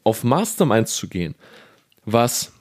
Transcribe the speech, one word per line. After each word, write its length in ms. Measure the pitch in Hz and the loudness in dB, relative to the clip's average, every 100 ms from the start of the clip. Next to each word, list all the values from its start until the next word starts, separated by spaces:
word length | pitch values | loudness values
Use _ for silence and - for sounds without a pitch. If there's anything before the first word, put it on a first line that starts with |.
auf 200 | - 113 | -2 0
Masterminds 720 | 120 151 226 - 156 110 110 - | 0 0 0 0 2 2 0 -4
zu 120 | 95 | -6
gehen, 280 | 92 82 - - - - _ _ _ | -6 -6 -8 -20 -20 -20 _ _ _
was 500 | - 113 120 - - _ | -2 2 2 -2 -8 _